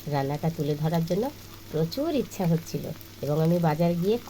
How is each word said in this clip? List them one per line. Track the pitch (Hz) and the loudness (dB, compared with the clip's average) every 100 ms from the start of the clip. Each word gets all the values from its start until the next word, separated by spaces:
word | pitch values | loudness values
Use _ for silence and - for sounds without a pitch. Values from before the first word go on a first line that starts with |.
| - | -4
রান্নাটা | 143 135 147 165 165 | 0 0 0 -2 0
তুলে | 147 147 | 0 0
ধরার | 156 170 165 | 2 2 0
জন্য | 180 262 - - - - | 0 -2 -4 -16 -16 -6
প্রচুর | 151 165 262 311 294 | -2 -2 0 0 0
ইচ্ছা | - - 180 | -2 0 2
হচ্ছিল। | 165 - 147 135 156 - - | 2 0 -8 -6 -10 -14 -6
এবং | 135 156 160 | -2 2 4
আমি | 175 165 | 4 4
বাজার | 151 170 175 | 4 2 2
গিয়ে | 185 233 - | 2 0 0